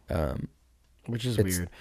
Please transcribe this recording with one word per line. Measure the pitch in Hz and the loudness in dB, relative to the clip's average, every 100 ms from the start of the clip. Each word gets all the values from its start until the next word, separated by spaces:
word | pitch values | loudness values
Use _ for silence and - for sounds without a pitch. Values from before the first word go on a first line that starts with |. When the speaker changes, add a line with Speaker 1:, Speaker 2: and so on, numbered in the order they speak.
| - | -4
Speaker 1:
Um, | 85 71 - - - _ _ _ - - | 0 0 -2 -6 -12 _ _ _ -16 -8
Speaker 2:
Which | 117 | -4
is | 123 110 | 0 2
Speaker 1:
it's, | 95 90 | 2 2
Speaker 2:
weird. | 87 - | -2 -8